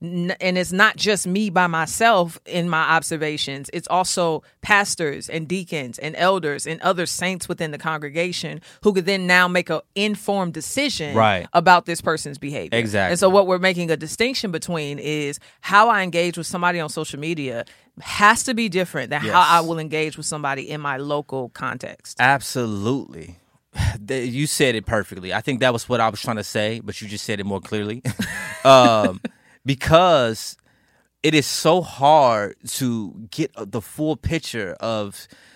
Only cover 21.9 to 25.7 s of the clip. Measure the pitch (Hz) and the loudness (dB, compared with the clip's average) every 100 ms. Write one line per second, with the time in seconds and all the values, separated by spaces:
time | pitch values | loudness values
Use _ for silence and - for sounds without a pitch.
21.9 | - - - 127 135 - 127 117 101 110 | -14 -8 2 4 4 0 -4 -2 -2 -2
22.9 | 135 - 80 82 87 _ _ _ - - | -2 -6 -14 -16 -18 _ _ _ -2 -2
23.9 | 110 104 131 123 127 151 - 135 110 95 | -2 -4 -4 -2 -2 -2 2 2 2 -2
24.9 | 110 95 92 90 101 151 120 127 | -4 -4 -8 -6 -4 -2 0 2